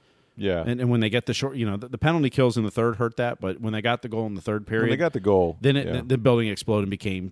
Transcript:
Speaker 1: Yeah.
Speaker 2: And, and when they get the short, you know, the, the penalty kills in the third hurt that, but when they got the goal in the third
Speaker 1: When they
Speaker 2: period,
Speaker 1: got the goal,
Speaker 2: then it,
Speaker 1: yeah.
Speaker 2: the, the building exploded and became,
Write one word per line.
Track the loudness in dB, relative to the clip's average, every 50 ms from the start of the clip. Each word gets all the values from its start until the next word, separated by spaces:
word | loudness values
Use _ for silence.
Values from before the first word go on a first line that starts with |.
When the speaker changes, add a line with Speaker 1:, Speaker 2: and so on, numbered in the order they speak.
| _ _ _ _ _ _ _
Speaker 1:
Yeah. | -4 -2 0 0 0 0
Speaker 2:
And, | -2 -2 0
and | 2 2
when | 4 4
they | 2 2
get | 2 0 0
the | -2 -2
short, | -2 -4 -4 -4
you | -2 -2
know, | -2 -2
the, | -4 -6
the | -8 -6
penalty | 0 2 2 2 4 2 2
kills | 2 2 2 2 2
in | 2 -2
the | -2
third | 0 0 0 0 0
hurt | 0 -2 -2 -2
that, | -2 -4 -4 -4 -4
but | -4 -6 -4 -4
when | -4 -4 -4
they | -2
got | 0 0 0 -2 -4
the | -6
goal | -6 -4 -4
in | -4 -6
the | -6
third | -4 -4 -4 -4 -2 -2
Speaker 1:
When | 0 2
they | 2
Speaker 2:
period, | 2 2
Speaker 1:
got | 2 0 0 0
the | 0
goal, | 2 4 4 4 4 2 0 0
Speaker 2:
then | 2 2 2
it, | 2 0
Speaker 1:
yeah. | -2 -2
Speaker 2:
the, | -2 -2
the | 0 0 2
building | 4 4 4 4 2
exploded | -2 -4 -4 -2 0 0 0 0
and | -2
became, | -4 -4 -4 -4 -4 -4 -6 -8